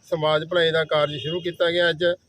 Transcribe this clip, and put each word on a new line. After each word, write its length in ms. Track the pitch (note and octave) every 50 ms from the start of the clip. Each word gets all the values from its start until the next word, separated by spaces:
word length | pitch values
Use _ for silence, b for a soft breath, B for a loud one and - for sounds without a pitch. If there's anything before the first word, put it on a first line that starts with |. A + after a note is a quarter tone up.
| _ -
ਸਮਾਜ 340 | F3+ E3 D3+ D#3 D#3 D#3 D#3+
ਭਲਾਈ 280 | D#3+ F3+ F3 E3+ E3
ਦਾ 120 | D#3+ E3 D#3+
ਕਾਰਜ 340 | D3+ D#3+ D3+ D3 D3 D3+ C#3+
ਸ਼ੁਰੂ 220 | A#2+ D3 E3 F3+
ਕੀਤਾ 320 | E3 F3 E3 - F3 E3+
ਗਿਆ 180 | E3+ F3 F3 E3+
ਅੱਜ। 160 | E3 D3+ F3+ E3+ F3 - _